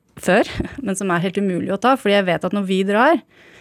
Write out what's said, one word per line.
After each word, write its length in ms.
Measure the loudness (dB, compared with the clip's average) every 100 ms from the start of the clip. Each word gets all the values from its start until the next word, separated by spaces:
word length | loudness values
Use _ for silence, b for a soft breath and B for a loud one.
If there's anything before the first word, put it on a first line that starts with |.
| _ -8
før, 320 | 0 2 2 -4
<laughs> 200 | -8 -8
men 140 | -8 -4
som 160 | -2
er 100 | -2
helt 160 | -2 -2
umulig 320 | -2 -2 -4
å 80 | 0
ta, 160 | 0 2
fordi 220 | 2 2
jeg 100 | 2
vet 200 | -2 -2
at 80 | -4
når 100 | -2
vi 140 | 0
drar, 380 | 0 2 4 2 -2 b b b